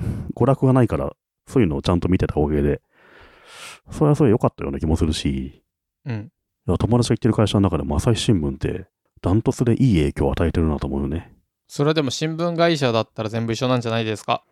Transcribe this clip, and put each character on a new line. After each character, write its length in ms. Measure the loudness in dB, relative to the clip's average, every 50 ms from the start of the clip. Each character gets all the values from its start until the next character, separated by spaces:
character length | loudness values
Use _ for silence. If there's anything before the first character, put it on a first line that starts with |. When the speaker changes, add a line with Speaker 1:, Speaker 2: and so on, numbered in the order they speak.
| -6 -6 -6 -6 -8 -10 -4
Speaker 1:
娯 100 | 0 2
楽 200 | 2 2 4 4
が 80 | 4 4
な 80 | 4 4
い 40 | 2
か 100 | 0 -2
ら、 160 | -4 -6 -10 -12 _ _ _ _ _ -2
そ 120 | 0 2
う 40 | 2
い 20 |
う 40 | 2
の 80 | 0 -2
を 40 |
ち 80 | 0 0
ゃ 60 | 0
ん 40 | 0
と 80 | 2 2
見 100 | 2 2
て 100 | 0 0
た 120 | 0 0
お 80 | 0 0
か 60 | 2
げ 80 | 0
で、 200 | 2 0 0 -2 -6 _ _ _ _ _ -20 -20 -20 -20 _ _ _ -20 -20 -20 -20 -20 -20 -20 _ -16
そ 140 | -4 0 2
れ 40 | 2
は 60 | 4
そ 80 | 4 4
れ 80 | 4
良 80 | 4 4
か 80 | 2 -2
っ 60 | -2
た 80 | -4 -6
よ 60 | -6
う 40 | -4
な 60 | -4
気 60 | -2
も 100 | 0 0
す 100 | 0 0
る 60 | 0
し、 520 | -2 -2 -2 -2 -2 -2 -6 -8 -12 _ _ _ _ _ _ _ _ _ _
Speaker 2:
う 80 | -10 -8
ん。 180 | -8 -10 -12 -18 _ _ _ _ _ _ -4
Speaker 1:
い 40 |
や、 60 | -2 -2
友 200 | 0 2 2 2
達 120 | 2 2
が 60 | 0
行 40 | 0
っ 0 |
て 80 | 0 0
る 60 | 2
会 140 | 2 2 2
社 120 | 2 2
の 20 |
中 160 | 2 2 0 -2
で 60 | -2
も 140 | -2 -2 0
朝 160 | 0 0 0
日 80 | 0
新 180 | 2 0 0 0
聞 160 | 0 -2 -4
っ 20 | -4
て、 300 | -6 -6 -6 -8 -10 -16 _ _ _ _ _ _
ダ 120 | -2 0 0
ン 80 | 2
ト 100 | 0 0
ツ 140 | -2 0 0
で 80 | 0 2
い 220 | 4 4 4 4
い 20 | 4
影 160 | 2 0 0
響 140 | 0 0 0
を 40 |
与 140 | 0 0 0
え 60 | 0
て 100 | 0 0
る 60 | 0 0
な 120 | 0 -2
と 80 | -4 -6
思 120 | -4 -4
う 20 |
よ 60 | -4 -4
ね。 280 | -6 -6 -8 -12 -18 _ _ _ _ _ _ _
Speaker 2:
そ 160 | -6 -2 0
れ 60 | 0
は 40 | 0
で 80 | 0
も 80 | -2 -2
新 260 | -4 -4 -4 -4 -4 -4
聞 180 | -4 -4 0
会 220 | 0 2 2 2 2
社 140 | 0 2
だ 100 | 2 0
っ 80 | 0 -2 _
た 100 | -8 -8
ら 60 | -6
全 160 | -4 -4 -4
部 80 | -4 -2
一 100 | -2 0
緒 40 | 0
な 100 | 0 0
ん 40 |
じ 60 | -2 -2
ゃ 40 |
な 80 | -4 -2
い 60 | -2
で 100 | -4 -6
す 100 | -6 -6
か？ 180 | -6 -6 -6 -8 _